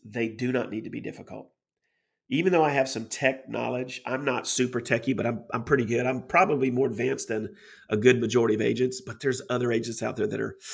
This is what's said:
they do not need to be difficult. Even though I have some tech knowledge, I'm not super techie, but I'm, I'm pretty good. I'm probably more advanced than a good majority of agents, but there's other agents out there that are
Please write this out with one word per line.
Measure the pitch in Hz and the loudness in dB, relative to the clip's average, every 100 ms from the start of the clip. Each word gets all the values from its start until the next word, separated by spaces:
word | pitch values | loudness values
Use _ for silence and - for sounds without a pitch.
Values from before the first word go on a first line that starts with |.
they | 110 113 113 | -10 -4 -4
do | 107 123 | -2 -2
not | 127 113 | 0 -2
need | 107 | -6
to | 110 | -8
be | 120 | -10
difficult. | - - - 104 - _ _ _ _ _ _ _ _ | -10 -12 -14 -16 -18 _ _ _ _ _ _ _ _
Even | 135 180 | 0 2
though | 175 | 4
I | 151 | 4
have | 139 135 | 4 0
some | 117 113 | -2 -8
tech | - 131 135 - | 0 0 0 -4
knowledge, | 113 117 123 131 131 - | -6 -4 -4 -6 -10 -6
I'm | 131 143 | -2 -2
not | 123 - | -2 -2
super | - 123 123 | 0 0 0
techie, | 120 147 - 120 | 0 0 2 0
but | 117 | -2
I'm, | 113 - | -4 -6
I'm | 120 | -6
pretty | 117 143 110 | 2 2 2
good. | 120 127 | 0 0
I'm | 127 | -2
probably | - 175 190 147 131 | 0 2 4 4 2
more | 123 131 | 2 0
advanced | 110 123 135 - | 0 -2 -2 -2
than | 110 107 - - - - | -4 -4 -10 -20 -20 -4
a | 107 | 4
good | 120 123 | 6 6
majority | 113 120 113 107 | 4 4 4 4
of | |
agents, | 110 117 127 127 | 2 2 0 -2
but | - 110 | -10 -4
there's | 139 120 - | -2 -2 -2
other | 123 123 | -2 0
agents | 117 117 113 | 0 -2 -4
out | 110 113 | -6 -2
there | 104 | -2
that | 107 | -2
are | 113 - - | -6 -8 -14